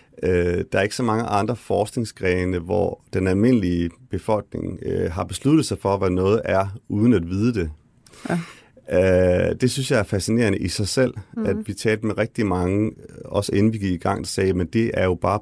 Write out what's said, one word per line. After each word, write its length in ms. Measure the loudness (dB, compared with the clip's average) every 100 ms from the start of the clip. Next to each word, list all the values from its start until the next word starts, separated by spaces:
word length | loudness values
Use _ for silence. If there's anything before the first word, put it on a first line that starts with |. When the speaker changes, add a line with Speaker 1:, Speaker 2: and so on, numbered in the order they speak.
| _ -4
Speaker 1:
Øh, 400 | 0 2 2 -2 -2
der 80 | -2
er 20 |
ikke 140 | -2 -2
så 80 |
mange 200 | -2 0
andre 320 | 0 -2 -2 -4
forskningsgrene, 1040 | -2 -2 -2 -4 -6 -4 0 0 0 -2
hvor 420 | -2 0 0 -4 _
den 140 | -2 0
almindelige 640 | 4 4 4 2 0 -2 -6 -10
befolkning, 720 | -8 -2 -2 -2 -8 -8 -6 -4
øh, 260 | -2 -2
har 120 | -4
besluttet 420 | -6 -2 2 2 2
sig 120 | -2
for, 180 | 0 2
hvad 120 | 2
noget 320 | 2 2 2 2
er, 220 | 0 0 -6 -6
uden 240 | 2 4
at 160 | 4 2
vide 240 | 0 0
det. 160 | 0 -4 -8 _ _ -20 -12 -4
Speaker 2:
Ja. 100 | -4 -6 -18 _ -20 -2
Speaker 1:
Øh, 640 | 2 4 6 4 4 0 0
det 100 | -2
synes 200 | -2 0
jeg 80 | 0
er 40 |
fascinerende 540 | 0 -2 0 2 2 0
i 100 | -4
sig 200 | -4 -2
selv, 260 | 0 0 -2 -12 -4
Speaker 2:
Mhm. 80 | -2
Speaker 1:
at 220 | -2 -6
vi 60 |
talte 320 | -2 0 0 -2
med 120 | -2
rigtig 280 | -2 0 0
mange, 400 | 2 2 2 0
øh, 280 | -4 -16 -18 -4
også 260 | -2 0 2
inden 180 | 2
vi 40 | 2
gik 140 | -2
i 40 | 0
gang, 220 | -2 -2
der 80 | -4
sagde, 260 | 0 0
"Men 140 | 0 0
det 240 | 0 0
er 100 | 0 0
jo 100 | 0
bare 240 | 0 -2